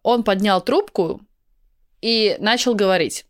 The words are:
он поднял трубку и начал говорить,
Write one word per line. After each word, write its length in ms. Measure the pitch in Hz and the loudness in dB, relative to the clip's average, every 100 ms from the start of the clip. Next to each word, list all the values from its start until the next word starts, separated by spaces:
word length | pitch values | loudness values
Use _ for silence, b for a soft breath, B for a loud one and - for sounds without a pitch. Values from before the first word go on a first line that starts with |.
он 200 | - 240 | 0 0
поднял 380 | 220 190 208 185 | 0 0 2 0
трубку 600 | 180 311 415 - 165 - - _ _ _ _ _ _ - | 0 -2 -2 -2 -2 -4 -12 _ _ _ _ _ _ -8
и 360 | 226 226 208 - | -2 0 0 0
начал 360 | 214 240 247 214 | 0 0 0 0
говорить, 500 | 190 185 143 - | 2 2 0 -6